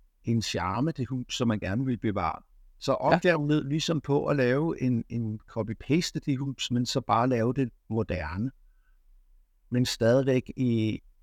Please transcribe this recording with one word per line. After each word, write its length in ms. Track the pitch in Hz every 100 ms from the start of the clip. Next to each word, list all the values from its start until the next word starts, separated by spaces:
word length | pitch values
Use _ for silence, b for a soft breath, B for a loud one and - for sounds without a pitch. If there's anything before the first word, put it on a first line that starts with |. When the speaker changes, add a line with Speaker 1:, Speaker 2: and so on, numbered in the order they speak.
| _ _
Speaker 1:
en 180 | - 117
charme, 500 | 101 - 87 107 151
det 140 | 156 120
hus, 300 | 131 120 -
som 120 | 120
man 100 | 107
gerne 260 | 90 104
ville 140 | 131 117
bevare. 440 | 113 98 82 - - - - -
Så 140 | -
Speaker 2:
Ja. 40 | -
Speaker 1:
opgaven 520 | 139 170 180 165 147
lød 160 | 151
ligesom 360 | 139 151 - 160
på 260 | - 139 -
at 100 | 147
lave 460 | 123 131 160 -
en, 220 | 131 117 -
en 320 | 117 110 110 -
copy-paste 640 | 113 110 113 - 160 -
af 60 | 151
det 180 | - 131
hus, 320 | 139 127 -
men 160 | 120 123
så 140 | 135
bare 280 | 117 110 127
lave 240 | 123 113
det 180 | 131 123 - _
moderne, 600 | 110 104 85 78 92 127 - - _ _ _ _ - _ - _ _ _
men 160 | 123 127
stadigvæk 640 | - 113 127 135 127 - -
i, 460 | 127 113 110 - - _